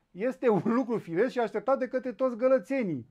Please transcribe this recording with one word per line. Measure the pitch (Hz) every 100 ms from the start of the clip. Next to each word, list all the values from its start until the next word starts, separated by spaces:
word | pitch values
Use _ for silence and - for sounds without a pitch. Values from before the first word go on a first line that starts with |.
| _
este | 175 240 254 254
un | 202
lucru | 214 226 240 214
firesc | 165 165 247
și | 247
așteptat | 226 214 208 269
de | 254
către | 254 254
toți | 214 262 226
gălățenii. | 262 262 - 269 208 139 113